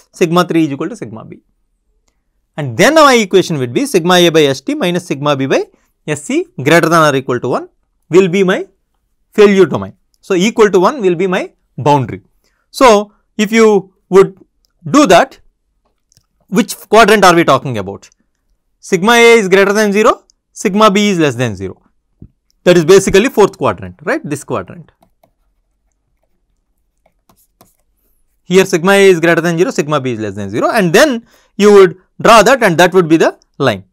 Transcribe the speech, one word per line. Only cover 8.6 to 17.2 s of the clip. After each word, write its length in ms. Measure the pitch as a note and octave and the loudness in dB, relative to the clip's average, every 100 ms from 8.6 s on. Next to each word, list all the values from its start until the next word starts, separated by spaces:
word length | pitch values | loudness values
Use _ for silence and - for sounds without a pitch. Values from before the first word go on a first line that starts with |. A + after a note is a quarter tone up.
| F#4+ _ _ _ _ _ _ | -8 _ _ _ _ _ _
failure 320 | - G3+ G3 D#3+ | 0 2 4 0
domain. 280 | B2+ F#2+ - _ _ | -2 -12 -18 _ _
So, 120 | - | -6
equal 380 | F#3 G#3 A#3+ G#3 | -2 -2 0 0
to 80 | F#3 | 2
one 220 | G3 D4 | 0 -2
will 140 | F#3 E3 | -4 -2
be 120 | F#3+ | -4
my 260 | F#3+ F4+ _ _ - | -4 -8 _ _ -6
boundary. 440 | C3+ C#3+ A2 F#2+ _ _ _ _ _ | -2 0 -2 -10 _ _ _ _ _
So, 420 | - C4 G#3 G#3 _ _ - | 0 2 2 0 _ _ -8
if 140 | G#3 | -2
you 420 | A3+ A3 G3+ F#3 _ _ | 2 2 2 -2 _ _
would 280 | F3+ F#3 - _ _ _ _ D#3+ | 2 2 -2 _ _ _ _ -4
do 160 | C4 D4 | 0 4
that, 320 | F3 C4+ - _ _ _ _ _ _ _ _ _ _ _ | 2 2 -6 _ _ _ _ _ _ _ _ _ _ _
which 280 | F#3 - - | -4 -4 -8
quadrant 480 | - G#3+ G#3 G#3+ | -2 2 4 4